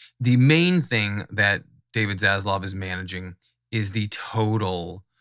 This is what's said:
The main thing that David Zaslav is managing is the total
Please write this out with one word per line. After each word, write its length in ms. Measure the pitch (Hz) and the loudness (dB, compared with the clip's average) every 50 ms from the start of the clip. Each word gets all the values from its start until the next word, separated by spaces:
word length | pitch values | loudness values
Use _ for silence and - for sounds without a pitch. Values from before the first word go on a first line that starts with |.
| - - _ _ | -20 -20 _ _
The 180 | 120 123 123 | 2 4 6
main 460 | 123 127 147 156 165 175 180 180 170 | 6 6 6 6 6 4 4 2 2
thing 420 | 135 - 123 110 104 101 101 104 - - | 0 0 0 0 0 0 -2 -6 -8 -6
that 320 | 104 104 101 101 101 - - _ _ _ _ _ | -2 2 2 2 2 0 -4 _ _ _ _ _
David 260 | - 117 107 101 98 90 | -4 -2 -2 -2 -2 0
Zaslav 460 | 104 98 98 98 95 101 98 95 95 | 2 2 2 2 0 -2 -2 -2 -4
is 100 | 95 95 | -6 -8
managing 640 | 98 95 92 92 92 95 87 92 92 92 92 87 - _ _ _ _ _ _ | -8 -8 -8 -8 -8 -8 -8 -10 -10 -10 -12 -14 -18 _ _ _ _ _ _
is 220 | 113 113 104 98 | -4 -4 -4 -2
the 160 | 98 110 107 104 | -2 -4 -4 -4
total 960 | - - - - - 113 107 107 113 107 104 92 92 87 85 85 87 95 - _ _ _ | -6 -8 -8 -6 -2 0 0 0 0 0 -2 -2 -4 -6 -6 -10 -12 -14 -18 _ _ _